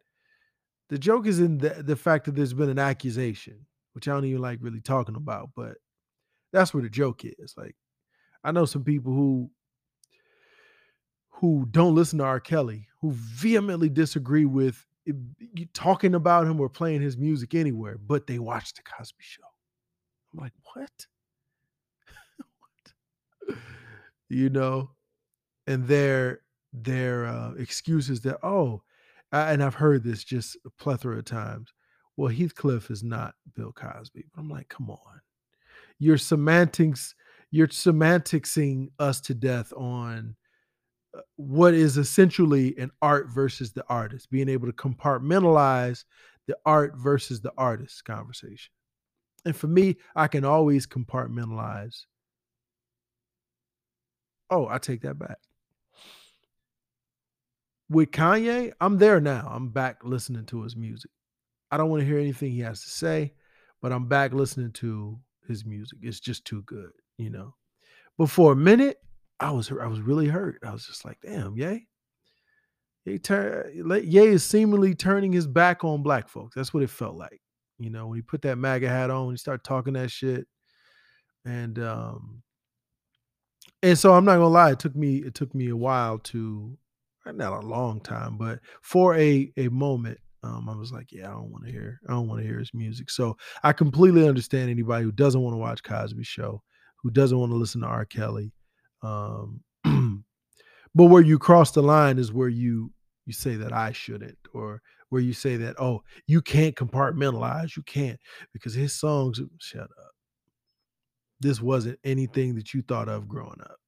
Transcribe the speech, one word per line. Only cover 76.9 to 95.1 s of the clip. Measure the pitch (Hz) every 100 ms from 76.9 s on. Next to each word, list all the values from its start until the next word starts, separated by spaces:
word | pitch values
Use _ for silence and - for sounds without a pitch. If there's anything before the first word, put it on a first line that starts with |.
| - 110 156
like. | 82 - _ _ _ -
You | 113
know, | 113 113
when | 117
he |
put | 113 156
that | 143 123
maga | 135 131 127
hat | 127 127
on, | 131 127
he | 123
started | - 131
talking | - 135 127
that | 135 127
shit. | - 131 127 - _ _ _ _ _ _ _ _ _ 127
And, | 120 117 113
um, | 117 110 113 110 110 117 _ _ _ _ _ _ _ _ _ _ _ _ - _
and | 180 170
so | 196
I'm | 180 196
not | 180
gonna | 170
lie, | 170 170
it | 131
took | 156 135
me, | 147 135
it | 147 -
took | 135 139
me | 123
a | 117
while | 123 127 117 110
to, | - 120 113 107 107 131 _ _ _ _ -
not | 202 101 101
a | 107
long | 117 123 110
time, | - 113 113 107
but | 113 117 - -
for | - 180 180 165
a, | 151 139 139 -
a | 123
moment, | 127 143 131 117 - - _
um, | 117 117 113
I | 110
was | 113
like, | 123 120
"Yeah, | 92 95
I |
don't | 107 110
wanna | 110 113
hear, | 117 104 120 -
I |
don't | 123 117
wanna | 113
hear | 110 113
his | 120
music." | 117 110 113 123
So | - 120 110 - -
I | 143
completely | 147 151 135 185 170 156
understand | 131 117 131 127
anybody | 120 117 117
who | 113